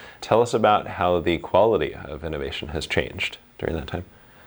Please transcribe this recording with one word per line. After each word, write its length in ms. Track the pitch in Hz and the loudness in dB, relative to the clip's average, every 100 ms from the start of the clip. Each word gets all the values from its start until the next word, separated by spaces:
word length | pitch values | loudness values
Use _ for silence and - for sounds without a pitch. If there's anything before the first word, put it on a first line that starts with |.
| - - | -20 -14
Tell 220 | - 107 | 0 2
us 100 | 117 | 4
about 340 | 120 107 101 - | 4 4 4 0
how 320 | - 90 87 | -2 2 2
the 180 | 80 82 | 2 -2
quality 560 | - 92 113 98 71 | 2 4 6 4 0
of 280 | - - 73 | -6 -12 -10
innovation 460 | 80 76 69 - 71 | -8 -6 -6 -8 -6
has 180 | 78 - | -6 -2
changed 520 | - 67 - - - _ - | -2 -2 -4 -8 -8 _ -6
during 200 | - 80 | -4 -4
that 100 | - | -4
time. 180 | 90 90 - _ - | -8 -10 -18 _ -20